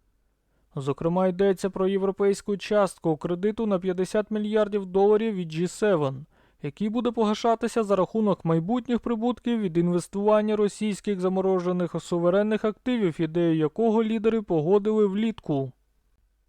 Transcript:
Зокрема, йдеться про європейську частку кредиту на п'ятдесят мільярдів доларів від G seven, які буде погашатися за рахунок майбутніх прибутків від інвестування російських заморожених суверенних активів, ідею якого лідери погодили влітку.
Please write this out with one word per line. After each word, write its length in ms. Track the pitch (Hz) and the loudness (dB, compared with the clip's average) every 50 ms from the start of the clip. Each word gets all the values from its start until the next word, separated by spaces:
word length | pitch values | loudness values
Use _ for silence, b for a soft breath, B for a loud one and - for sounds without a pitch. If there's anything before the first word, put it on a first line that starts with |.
| _ _ _ _ _ _ _ _ _ _ _ _ _ _ - | _ _ _ _ _ _ _ _ _ _ _ _ _ _ -10
Зокрема, 500 | 151 131 143 135 - 160 165 175 185 185 | -6 -4 -4 -4 -2 -2 0 0 2 0
йдеться 440 | 185 175 180 196 196 185 - - 190 | 0 2 2 2 2 2 0 -4 -4
про 180 | - 190 190 190 | -2 -2 0 0
європейську 680 | 196 190 190 196 190 - 202 196 196 - - - 202 | 0 0 0 -2 0 0 0 0 0 0 -2 -4 -6
частку 600 | 185 - - 214 208 196 175 - - - 165 156 | -4 -2 0 2 2 2 2 -2 -2 -2 -2 -2
кредиту 500 | - - 170 175 175 196 214 214 - 226 | -2 -2 -4 -4 -2 -2 -2 -2 -2 -2
на 120 | 208 196 175 | 0 -2 0
п'ятдесят 520 | 185 185 180 180 185 - - 214 208 - | -2 -2 -2 -2 -2 -2 -2 -2 -2 -2
мільярдів 560 | 214 214 208 208 214 214 208 202 208 208 196 | -4 -4 -2 0 0 0 0 0 -2 -4 -4
доларів 480 | 185 180 196 196 208 214 214 226 226 202 | -2 2 4 4 6 4 4 2 0 -2
від 180 | 185 175 160 | -4 -6 -4
G 100 | 156 160 | -4 -4
seven, 520 | 180 175 - - 220 208 190 156 147 135 135 135 151 b b b b b b b | -4 -4 -2 0 2 2 2 2 0 -2 -4 -6 -12 b b b b b b b
які 260 | - 143 - - 202 220 | -10 -10 -6 -4 -4 -2
буде 220 | 214 247 220 240 | -2 -2 -2 -2
погашатися 720 | 226 240 220 208 214 - - 233 226 - 240 220 - 233 | 0 0 0 0 0 0 0 0 0 0 -2 -2 -2 -2
за 140 | 214 196 202 | 0 2 2
рахунок 480 | 190 175 - - 220 214 202 175 - - | 2 2 0 0 0 2 2 0 0 0
майбутніх 560 | 165 165 165 165 190 240 254 233 - 240 220 | 0 0 0 0 0 -2 -2 -2 -2 -2 -2
прибутків 600 | - 233 240 214 226 247 233 - - 240 233 226 | -2 -4 -4 -2 -2 -2 -4 -2 -4 -4 -2 -2
від 160 | 208 175 160 | -2 -2 0
інвестування 800 | 170 170 175 175 175 - - - 196 202 208 214 214 214 214 214 | 0 2 2 0 0 -2 -4 -6 -2 2 2 4 4 2 2 0
російських 640 | 214 208 196 - - 214 214 196 - - 208 202 180 | 0 0 0 -2 -2 -4 -4 -4 -4 -4 -4 -2 0
заморожених 720 | 180 185 190 185 185 190 190 180 175 180 180 180 175 165 - 160 | 0 0 0 2 2 2 2 2 0 0 -2 -2 -2 -4 -4 -8
суверенних 640 | - - 180 170 170 175 180 202 208 214 220 208 - | -6 -4 -2 0 2 2 2 2 2 0 0 -2 -2
активів, 560 | 214 - - - 247 247 233 202 170 143 - | -4 -4 -4 -4 -2 0 0 0 0 0 -2
ідею 360 | 165 160 156 175 170 165 160 | -4 -2 0 0 2 2 2
якого 460 | 160 156 147 - - 226 226 208 226 | 2 0 0 0 0 0 2 2 2
лідери 400 | 226 214 226 226 202 226 220 226 | 0 0 -2 0 0 0 0 0
погодили 640 | 208 - 170 156 147 175 202 208 202 214 220 214 208 | 0 0 0 0 2 4 2 2 2 2 2 2 2
влітку. 640 | 196 190 208 226 226 214 - - - 147 135 135 127 - _ _ _ _ _ _ _ _ _ _ _ _ _ _ | 2 2 0 -2 -2 -4 -4 -4 -4 -2 -2 -2 -4 -8 _ _ _ _ _ _ _ _ _ _ _ _ _ _